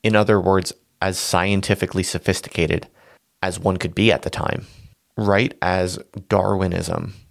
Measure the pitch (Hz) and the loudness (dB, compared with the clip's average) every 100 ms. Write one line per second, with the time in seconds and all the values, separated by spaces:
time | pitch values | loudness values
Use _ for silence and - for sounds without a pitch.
0 | 107 107 104 107 90 95 90 - _ _ | 4 4 4 4 4 2 0 -10 _ _
1 | 95 92 - 87 92 101 - 101 - 92 | -4 -2 0 0 2 0 0 0 0 -2
2 | 90 87 - 92 - - 80 82 - _ | -2 -4 -2 -4 -4 -2 0 -2 -6 _
3 | _ _ _ _ 95 90 98 92 - 85 | _ _ _ _ -6 -2 -2 -2 -4 2
4 | 110 87 - - - - - - - _ | 2 2 -2 -6 -4 -6 -8 -20 -20 _
5 | _ - 104 98 127 - 87 92 92 90 | _ -4 2 2 2 -2 -2 0 -2 -4
6 | - - 90 101 98 101 92 87 85 82 | -14 -18 -2 0 2 0 0 -2 -4 -6
7 | 85 98 - | -6 -12 -20